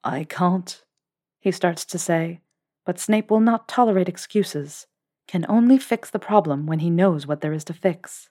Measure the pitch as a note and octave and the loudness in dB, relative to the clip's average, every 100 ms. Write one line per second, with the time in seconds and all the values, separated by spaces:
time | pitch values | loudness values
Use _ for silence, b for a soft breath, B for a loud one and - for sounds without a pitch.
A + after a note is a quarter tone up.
0 | - C3+ D#3+ - F3+ F#3 F3+ - _ _ | -6 -8 -8 -2 0 0 -4 -18 _ _
1 | _ _ _ _ G3 F3+ F3+ E3 - F3 | _ _ _ _ -4 0 -2 -2 -8 -8
2 | - E3 E3 E3+ _ _ _ _ - F3+ | -2 0 -2 -8 _ _ _ _ -8 -6
3 | - G#3+ G#3+ A3 A3 - - - A#3+ F#3+ | 0 0 2 4 4 2 -2 2 2 2
4 | F3+ F3 - G#3+ F#3+ D3 D3 - - _ | 0 -4 -4 -2 -2 -6 -10 -16 -20 _
5 | _ _ _ F3+ E3 A3+ A#3+ C4 - A#3 | _ _ _ -6 0 4 6 6 4 -4
6 | - G#3+ - G#3 D#3+ C#3 D3+ D#3+ E3 E3+ | -4 -8 2 2 2 -4 -2 -2 0 4
7 | F#3+ D#3 C#3+ D3 D3+ D#3 D3+ D#3+ F#3+ E3+ | 4 2 -4 -4 -4 -6 -8 -4 -4 -4
8 | - - - | -14 -20 -20